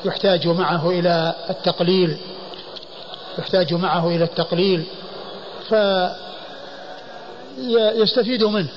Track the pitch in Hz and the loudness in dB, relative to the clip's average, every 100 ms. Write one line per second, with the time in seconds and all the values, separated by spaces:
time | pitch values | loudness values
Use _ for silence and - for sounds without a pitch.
0 | 196 - 214 175 165 170 156 170 165 180 | -4 0 2 4 2 2 2 2 2 2
1 | 175 170 165 - - 165 180 - 175 190 | 4 4 2 -2 -6 -2 -2 2 4 4
2 | 170 147 - - - - - - - - | 4 0 -8 -14 -14 -14 -14 -16 -16 -18
3 | - - - - - 190 170 170 175 151 | -16 -16 -10 -8 0 2 2 0 2 2
4 | 165 170 170 - 165 170 196 175 156 - | 2 2 0 0 0 2 4 2 0 -10
5 | - - - - - - - 220 202 190 | -14 -14 -14 -14 -14 -14 0 2 4 2
6 | 180 - - - - - - - - - | 0 -4 -14 -16 -16 -16 -16 -16 -16 -16
7 | - - - - - 262 254 226 214 220 | -16 -16 -14 -16 -14 -8 2 4 4 4
8 | 208 254 220 247 214 214 151 | 4 4 2 2 2 2 -2